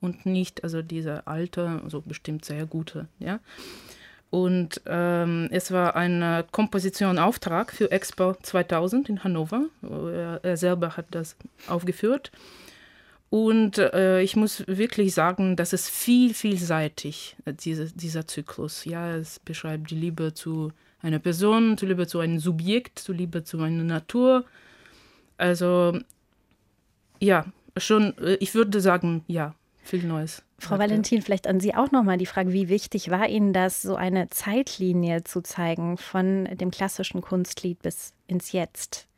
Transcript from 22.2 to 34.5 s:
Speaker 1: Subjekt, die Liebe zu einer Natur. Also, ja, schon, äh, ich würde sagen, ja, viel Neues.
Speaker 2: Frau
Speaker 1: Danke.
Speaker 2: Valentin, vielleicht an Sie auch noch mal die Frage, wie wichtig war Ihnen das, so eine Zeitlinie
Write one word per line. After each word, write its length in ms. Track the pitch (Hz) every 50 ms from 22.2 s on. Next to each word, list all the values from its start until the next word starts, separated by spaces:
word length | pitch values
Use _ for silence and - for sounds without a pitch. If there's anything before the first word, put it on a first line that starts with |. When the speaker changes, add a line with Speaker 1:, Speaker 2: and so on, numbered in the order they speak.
| 165 165 165 160
Speaker 1:
Subjekt, 680 | 156 180 165 160 165 190 214 247 247 - - - - -
die 40 |
Liebe 300 | 185 170 180 170 170 170
zu 180 | 160 - - 160
einer 220 | 160 160 165 165
Natur. 640 | 165 165 165 160 160 - - 247 247 262 262 254 247 - _ - - - - _ - - - - _ _ _ _ _ _ _
Also, 640 | - 175 180 175 175 180 180 180 180 175 175 175 - - _ - _ _ _ _ _ _ _ _ _ _ _ _ _ _ _ _ _ _ _ _ -
ja, 260 | 202 202 185 160 151 190 - _ _ _ -
schon, 400 | 190 - - 220 214 208 202 - -
äh, 160 | - 170 196
ich 200 | 190 196 - -
würde 260 | 226 226 202 202 208
sagen, 440 | 190 190 175 175 175 170 165 160 -
ja, 280 | - 170 165 151 151 - _ _ _ _ _
viel 220 | - - 190 180 175
Neues. 400 | 165 160 156 156 156 - - - _ _ -
Speaker 2:
Frau 160 | - - 214
Speaker 1:
Danke. 160 | 196 208 208
Speaker 2:
Valentin, 300 | 214 214 202 - 240 214
vielleicht 260 | - - 202 185 - 202
an 100 | 190 185
Sie 160 | 190 208 -
auch 160 | - 262 269
noch 140 | 277 254 220
mal 120 | 190 180
die 100 | 175 185
Frage, 260 | - - 190 185 185
wie 160 | 180 196 190 170
wichtig 420 | 196 208 - - - 190 - 175
war 180 | 180 190 220 -
Ihnen 240 | - 214 208 196
das, 300 | 185 180 185 190 - -
so 140 | - 190 190
eine 340 | - 180 185 185 185 175 -
Zeitlinie 920 | - - - 202